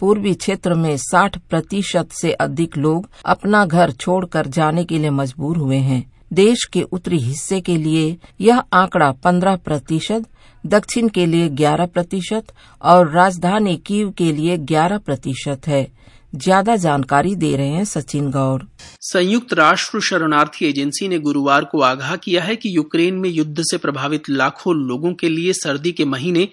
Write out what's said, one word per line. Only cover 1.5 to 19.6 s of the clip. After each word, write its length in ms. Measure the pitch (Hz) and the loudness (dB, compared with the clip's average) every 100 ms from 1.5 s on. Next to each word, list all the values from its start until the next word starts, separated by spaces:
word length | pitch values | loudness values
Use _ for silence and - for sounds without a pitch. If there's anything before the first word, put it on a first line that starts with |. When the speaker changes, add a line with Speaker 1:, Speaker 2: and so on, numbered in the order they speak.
| 165 160 196 190 180 160 | -4 -2 -4 -2 -2 -4
Speaker 1:
से 200 | - 170 | -4 -2
अधिक 440 | - 147 139 165 156 | 0 -2 -2 -4 0
लोग 300 | 147 160 202 - - | 0 0 -4 -10 -2
अपना 380 | 185 196 208 196 | -2 2 2 2
घर 240 | 165 165 | 4 2
छोड़कर 560 | 127 - 185 180 160 147 | 0 -2 -2 0 -4 -2
जाने 360 | 151 156 160 | 0 0 0
के 140 | 170 165 | -2 -2
लिए 120 | 151 | 0
मजबूर 460 | 139 139 131 147 170 | -2 -4 -6 -4 -2
हुए 220 | 139 135 | 0 0
हैं। 260 | 135 127 123 _ - | 2 0 -4 _ -4
देश 320 | 170 202 233 | 4 4 4
के 180 | - 180 | 0 -4
उत्तरी 360 | - 185 190 175 | -4 -6 -2 -2
हिस्से 420 | 120 147 - 190 | -2 -6 -4 -4
के 160 | 175 170 | -2 -2
लिए 400 | 156 160 156 170 - - | 0 0 0 -4 -14 -2
यह 220 | 202 247 - | 2 2 2
आंकड़ा 380 | 180 185 185 147 131 | 2 2 2 2 2
पन्द्रह 320 | 180 180 185 190 | 0 2 2 0
प्रतिशत, 680 | - 151 - 160 - 220 226 - - - | -2 -6 -2 -4 -2 -6 -6 -16 -20 -12
दक्षिण 440 | 151 208 - 240 226 | 0 0 0 0 0
के 160 | 208 170 | 2 2
लिए 220 | 165 170 | 2 0
ग्यारह 360 | 139 147 156 175 | 2 2 2 0
प्रतिशत 640 | - 175 196 175 220 - - - - | -2 -4 -4 -4 -6 -8 -20 -20 -4
और 280 | 156 180 170 | 6 6 6
राजधानी 640 | 165 190 180 175 208 208 165 - | 4 2 2 0 0 0 -2 -4
कीव 240 | 202 202 | -4 -4
के 220 | 175 170 | -2 0
लिए 240 | 151 160 180 | 0 0 -2
ग्यारह 400 | 139 156 165 202 | 0 0 2 -2
प्रतिशत 720 | - 135 - 131 - 135 - | -4 -6 -6 -8 -6 -6 -2
है। 180 | 139 131 _ - - _ | -2 -2 _ -20 -20 _
ज्यादा 400 | 143 175 190 202 233 | -6 2 2 4 0
जानकारी 580 | 170 143 131 143 165 190 | 2 0 2 0 0 -2
दे 180 | 156 139 | -2 0
रहे 120 | 139 | -2
हैं 160 | 156 | -2
सचिन 460 | 208 160 139 143 143 | -4 -6 -6 -4 -2
गौड़। 320 | 135 135 131 - - - - | -2 0 -2 -6 -20 -20 -16
Speaker 2:
संयुक्त 500 | - 190 180 233 247 | -4 0 2 0 0
राष्ट्र 480 | 180 | 4